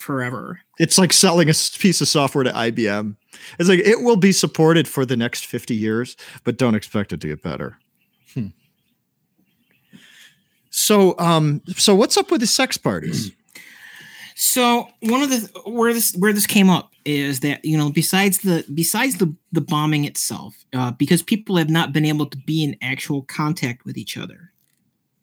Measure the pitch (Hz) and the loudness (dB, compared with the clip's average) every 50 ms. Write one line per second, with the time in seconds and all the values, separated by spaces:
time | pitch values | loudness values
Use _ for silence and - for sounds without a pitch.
0 | - - 143 131 123 123 127 110 - - - - _ _ _ - 165 156 - - | -10 -8 -6 -6 -6 -6 -8 -10 -12 -14 -16 -18 _ _ _ -2 -2 2 4 4
1 | 190 160 - 151 185 185 165 175 170 151 160 - - - - - - 196 170 - | 4 4 4 4 4 4 4 4 4 4 2 2 -2 -4 -2 0 2 2 2 2
2 | 151 - - 156 139 - - 147 131 123 - - 117 117 117 113 117 104 101 104 | 0 0 2 2 0 0 0 0 -2 0 -2 -2 -2 -2 -2 -2 -2 -2 -2 -2
3 | 107 107 104 - _ _ - - - - - - 175 185 185 175 - 196 220 - | -4 -6 -8 -12 _ _ -20 -20 -20 -14 -8 0 2 4 4 6 6 4 4 4
4 | 247 240 233 190 165 196 185 - - 156 - - 160 156 165 165 151 - - - | 4 2 4 4 4 4 4 2 0 0 2 4 4 4 6 4 2 0 -2 -4
5 | 131 120 131 117 117 117 - - - - - 117 - - 123 110 107 107 110 113 | -2 0 0 0 -2 -2 -4 -8 -10 -8 -8 -8 -6 -4 -4 -2 -2 -2 -2 -2
6 | 123 127 - - - - - - - 123 117 - 135 120 110 107 - - - 110 | -4 -6 -10 -16 -20 -20 -20 -8 -6 -6 -2 0 2 2 2 0 -2 -4 -4 -4
7 | 98 - 90 78 78 78 76 73 - 87 69 - 73 - - _ _ _ _ _ | -4 -4 -6 -8 -8 -8 -8 -8 -8 -10 -8 -8 -8 -10 -12 _ _ _ _ _
8 | _ _ _ _ _ _ - 139 110 95 - _ _ _ _ _ _ _ _ _ | _ _ _ _ _ _ -10 -10 -10 -10 -12 _ _ _ _ _ _ _ _ _
9 | _ _ _ _ _ _ _ _ _ _ _ _ _ _ _ _ _ _ - - | _ _ _ _ _ _ _ _ _ _ _ _ _ _ _ _ _ _ -20 -20
10 | _ - _ - - - _ _ _ _ _ _ _ _ - - - - 214 208 | _ -20 _ -20 -20 -20 _ _ _ _ _ _ _ _ -6 -2 0 2 4 6
11 | 196 185 175 - 175 170 170 160 156 151 147 - - - 185 - - - 202 190 | 4 4 2 2 0 2 2 2 2 2 0 -2 -4 -8 -6 0 2 4 4 4
12 | 240 - - 403 381 - 349 277 240 202 - - 262 254 - - - 131 101 85 | 4 2 2 0 0 0 0 -2 0 0 0 0 -2 -2 -4 -4 -4 -4 -4 -4
13 | 76 165 165 - 113 98 - _ _ _ - - - - - - - - - - | -4 -6 -6 -6 -6 -8 -12 _ _ _ -20 -20 -20 -20 -20 -20 -20 -20 -20 -20
14 | - - - - - - - - - - - 254 247 240 240 240 - - _ _ | -20 -20 -20 -20 -20 -18 -8 -4 -2 -2 0 2 2 2 2 0 -2 -4 _ _
15 | - 220 233 262 285 277 262 240 214 - - - - 196 233 240 226 233 233 233 | -2 0 0 0 0 0 0 -2 -4 -6 -12 -16 -14 -8 -2 0 0 2 2 0
16 | 214 - - 180 185 214 208 208 202 - - 214 196 190 175 151 - _ _ _ | -2 -2 0 2 2 2 2 2 0 2 4 6 6 6 6 4 0 _ _ _
17 | - - 147 143 139 139 143 131 151 147 139 - - 151 156 156 147 147 143 170 | -6 -4 -2 -2 -2 -2 -4 -2 -2 -4 -4 -4 -2 -2 0 0 0 0 0 -2
18 | 156 - - 190 196 202 190 - - 196 170 160 - - 143 156 165 - - 214 | 0 0 2 2 2 2 0 0 0 0 0 0 -2 -4 -6 -4 -2 -2 -2 -2
19 | 254 277 233 175 196 160 147 - _ _ - 165 143 - 156 151 151 151 151 147 | -2 -2 -2 0 -2 -2 -2 -4 _ _ -4 -4 -4 -2 -2 -2 0 0 0 0
20 | 147 139 - - - - 113 - - - - - _ _ - 127 127 123 120 - | -2 -2 -4 -6 -6 -6 -8 -10 -12 -16 -20 -20 _ _ -6 -4 -4 -4 -4 -2
21 | 147 139 180 170 185 - 226 208 - - 196 175 160 151 160 165 165 135 139 156 | 0 2 2 0 0 0 -4 -4 -2 0 0 0 2 2 2 0 0 0 0 0
22 | 151 151 156 151 147 139 - 135 127 - 156 160 156 143 - - - 127 131 131 | 0 0 0 -2 -4 -6 -8 -10 -8 -4 -2 -2 -2 -4 -4 -6 -8 -8 -8 -8
23 | - - 151 139 131 - - - 156 151 175 - - 123 123 - _ 131 131 - | -6 -6 -6 -6 -8 -8 -6 -4 -4 -4 -4 -4 -6 -6 -8 -10 _ -14 -12 -12
24 | 107 - - - - - - - - 175 _ _ _ _ _ _ _ _ _ _ | -12 -12 -12 -12 -12 -14 -16 -20 -20 -20 _ _ _ _ _ _ _ _ _ _
25 | _ _ _ _ | _ _ _ _